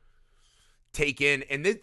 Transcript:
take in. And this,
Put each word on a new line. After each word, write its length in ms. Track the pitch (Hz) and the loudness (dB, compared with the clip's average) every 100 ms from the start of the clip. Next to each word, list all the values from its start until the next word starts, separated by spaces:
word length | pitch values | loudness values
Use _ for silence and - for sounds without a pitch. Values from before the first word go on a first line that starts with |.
| _ _ _ _ _ _ _ _ _ | _ _ _ _ _ _ _ _ _
take 280 | - 147 123 | -2 -2 2
in. 220 | 143 139 | 2 2
And 200 | 135 139 | -2 -2
this, 140 | 170 220 | -2 -2